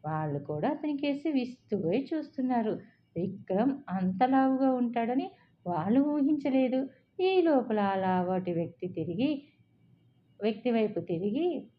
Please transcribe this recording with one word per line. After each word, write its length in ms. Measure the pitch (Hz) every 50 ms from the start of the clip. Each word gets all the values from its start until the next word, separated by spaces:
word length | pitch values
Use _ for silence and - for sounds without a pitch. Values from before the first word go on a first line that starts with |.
| -
వాళ్ళు 340 | 151 156 156 156 151 143 143
కూడా 300 | 143 - 151 151 165 254
అతనికేసి 640 | 311 302 - 302 294 269 294 285 277 277 - 330
విస్తుపోయి 760 | 294 262 247 247 247 _ _ _ 214 - 156 160 185 254 269 - 330
చూస్తున్నారు. 680 | 311 294 - - - 254 254 254 240 220 220 170 - - - _ _ _ _ _
విక్రమ్ 600 | 165 175 202 - - - - 190 190 233 277 269 - - -
అంత 340 | 180 190 185 185 185 - 254
లావుగా 480 | 254 262 269 262 262 262 262 269 269
ఉంటాడని 600 | 262 247 247 240 240 240 233 226 247 269 359 392 - - _ _ _ _ _
వాళ్ళు 320 | 180 175 160 160 196 226 269
ఊహించలేదు. 920 | 277 294 294 294 277 285 302 285 - 294 262 262 262 247 247 262 269 269 - - _ _ _ -
ఈ 220 | 370 370 381 370
లోపల 380 | 339 330 302 262 - 254 220 214
ఆ 160 | 202 196 196
లావోటి 580 | 190 190 185 185 180 180 180 185 185 185 180 175
వ్యక్తి 340 | 165 170 160 - _ -
తిరిగి, 560 | 180 180 170 156 170 165 190 254 302 302 277 - - _ _ _ _ _ _ _ _ - _ _ _ _ _ _ _ _ _
వ్యక్తి 300 | 202 220 220 202 - 247
వైపు 280 | 233 226 214 208 - 175
తిరిగి 680 | 170 - 180 165 185 208 208 285 339 359 320 233 - - _